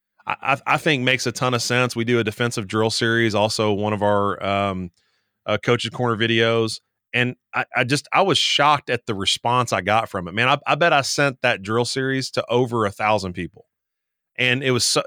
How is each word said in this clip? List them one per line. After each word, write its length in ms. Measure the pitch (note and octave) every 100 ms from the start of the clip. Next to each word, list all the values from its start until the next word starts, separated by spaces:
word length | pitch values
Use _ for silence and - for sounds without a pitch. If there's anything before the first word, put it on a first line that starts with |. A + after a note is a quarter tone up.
| _ _ -
I, 100 | -
I, 320 | - C3+ -
I 20 | D3
think 260 | E3+ C#3+
makes 220 | B2+ C3 B2
a 60 |
ton 220 | - B2+
of 80 | A#2+
sense. 340 | - B2 B2 A#2
We 80 |
do 140 | A2+ A#2+
a 40 |
defensive 420 | G#2+ - A#2+ A#2 G2
drill 220 | A2 A2
series, 440 | - A#2 A2+ A2+
also 380 | G#2 G#2+ - G#2+
one 200 | G2+ G#2
of 100 | G#2
our, 400 | G#2 G2+ G2+ F#2
um, 460 | G2 G2 G2+ F#2 F2+ _ _ _ _ _ -
uh, 120 | G#2
coaches' 320 | - A#2+ A2+
corner 260 | - B2 G#2+
videos. 640 | A2+ A2+ A2+ A#2 A2+ - _ _ _
And 220 | A#2+ B2 B2 _
I, 100 | B2 - B2
I 80 |
just, 240 | B2 C#3+ -
I 100 | C#3+
was 160 | F#3+ D3
shocked 520 | - - D3 C#3+ -
at 160 | B2 -
the 80 |
response 580 | G2 F#2 - A#2 B2 A#2+
I 100 | G2
got 260 | F#2 A2 A2
from 200 | G2 F2
it. 60 |
Man, 140 | G2 B2
I, 100 | C#3+ -
I 80 | C#3+
bet 160 | F3
I 100 | D3
sent 400 | - - C#3+ B2
that 200 | B2 G2+
drill 220 | G2 A2+
series 460 | A#2+ C3+ C3 C3+ C3
to 120 | - -
over 360 | A#2+ B2+ A#2 G2+
a 40 |
thousand 440 | - G#2+ G#2+ F#2
people. 320 | F#2 E2+ - - _ _ _ _ _ _ -
And 260 | B2 B2
it 80 | C#3
was 120 | B2 -
so, 160 | D3+